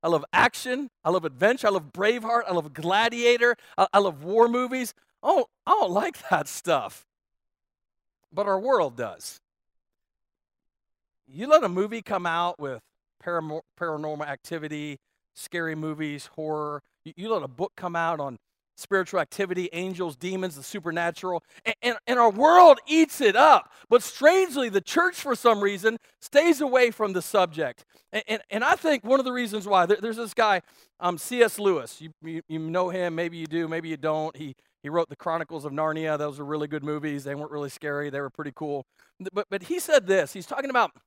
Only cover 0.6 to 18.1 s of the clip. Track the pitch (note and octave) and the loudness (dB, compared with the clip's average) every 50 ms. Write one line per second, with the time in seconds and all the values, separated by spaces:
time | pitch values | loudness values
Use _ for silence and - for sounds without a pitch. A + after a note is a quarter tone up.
0.6 | - B3+ B3+ C4 C#4+ B3 _ _ _ D#3 F3+ F#3 E3 D#3 C3+ B2 F3+ G#3+ B3+ C4 | -6 -6 -6 -6 -6 -10 _ _ _ 0 0 0 -2 -4 -2 2 2 2 2 2
1.6 | - G#3+ G3 F#3 D3+ C#3 - E3+ G3+ G#3+ A#3+ B3 A3 A3 A#3 A#3 A3+ - F3+ E3+ | 0 0 0 0 -4 -6 -6 -2 0 0 0 0 -2 -2 -2 -2 0 0 -4 -4
2.6 | D3+ D3+ C3+ D3+ D#3 E3+ F#3 G#3 A3+ A#3 A#3 A#3+ A#3+ A#3+ A#3+ A#3 A#3+ A#3+ A#3 _ | -4 -6 -12 -8 -2 0 2 2 2 0 0 2 4 4 4 6 4 2 2 _
3.6 | _ - - - F#3+ - - G3+ G3+ F#3+ D#3 C3+ D3 F3 G3+ A3+ A#3 A#3+ A#3 B3 | _ -10 0 0 0 4 4 4 4 4 -2 -6 -8 -2 4 6 6 6 6 0
4.6 | B3+ A#3+ B3+ C4 B3 - - _ _ _ _ _ - C4+ F#4+ E4 A#3+ _ _ _ | -2 -2 -2 -6 -6 -6 -10 _ _ _ _ _ 0 2 2 2 2 _ _ _
5.6 | _ - F#4 G#4+ G4 F#3 F3 G3+ F4 E4+ - - - - F#3+ D#3 D3 - - - | _ 2 2 2 2 2 0 0 0 -2 -6 -8 -2 0 0 0 0 -4 -10 -8
6.6 | _ F3 D#3+ C3+ A2 F#2+ - - _ _ _ _ _ _ _ _ _ _ _ _ | _ 0 0 0 0 -6 -14 -16 _ _ _ _ _ _ _ _ _ _ _ _
7.6 | _ _ _ _ _ _ _ _ _ _ _ _ _ _ - E3+ G3+ G3+ F#3+ F#3+ | _ _ _ _ _ _ _ _ _ _ _ _ _ _ -6 -6 -2 -2 -2 -2
8.6 | G#3 C4 C4+ G#3+ E3 C3+ A#2+ A#2 A#2+ G#2 F2 - - - - _ _ _ _ _ | 2 2 2 2 2 0 -2 -6 -8 -8 -8 -14 -16 -18 -18 _ _ _ _ _
9.6 | _ _ _ _ _ _ _ _ _ _ _ _ _ _ _ _ _ _ _ _ | _ _ _ _ _ _ _ _ _ _ _ _ _ _ _ _ _ _ _ _
10.6 | _ _ _ _ _ _ _ _ _ _ _ _ _ _ C3 D3+ A3+ C#4 D4+ D#4 | _ _ _ _ _ _ _ _ _ _ _ _ _ _ -14 -12 4 6 6 6
11.6 | C4+ F#3+ F3+ F#3 G3+ G#3+ A3+ A3+ G3+ - G#3+ F#3 F3 E3+ E3 E3+ F3 F3 - - | 6 2 -2 -2 -4 -4 -6 -10 -8 -6 -6 -4 -4 -2 -2 -2 -2 -4 -4 -6
12.6 | D3 C#3 B2+ A2+ _ _ _ _ _ _ _ _ - F3 F3 E3 D#3+ D#3 D3+ D#3+ | -10 -10 -10 -12 _ _ _ _ _ _ _ _ -10 -6 -6 -4 -4 -6 -10 -10
13.6 | _ _ _ _ F3 E3 D#3 D3+ D3+ D3+ D3+ D3 D3+ D3 C#3 - _ - E3+ D#3+ | _ _ _ _ -8 -6 -6 -6 -8 -8 -8 -8 -8 -10 -10 -12 _ -10 -10 -8
14.6 | D3+ D3+ D3+ D3 D3 D3 C#3+ C3+ _ _ _ _ _ _ _ - - - - F3 | -8 -8 -10 -10 -10 -10 -12 -14 _ _ _ _ _ _ _ -20 -18 -8 -6 -6
15.6 | E3 D#3+ D#3 D#3 D#3 D#3 D3+ D3+ D#3 D3 D3 C#3+ - - _ - D#3 D#3 D#3 D3+ | -4 -4 -6 -6 -6 -8 -6 -6 -8 -8 -8 -10 -14 -16 _ -10 -8 -6 -6 -6
16.6 | D3+ D3 D3 C#3+ _ _ _ _ _ D#3+ - - F#3+ A3+ A3+ F#3 C#3 C3 B2 C3 | -6 -8 -8 -12 _ _ _ _ _ -20 -16 -12 -6 -4 -4 -4 -4 -8 -8 -8
17.6 | F3+ - _ - F#3 F3 E3+ E3+ E3 E3 | -8 -8 _ -10 -10 -6 -4 -2 -2 -2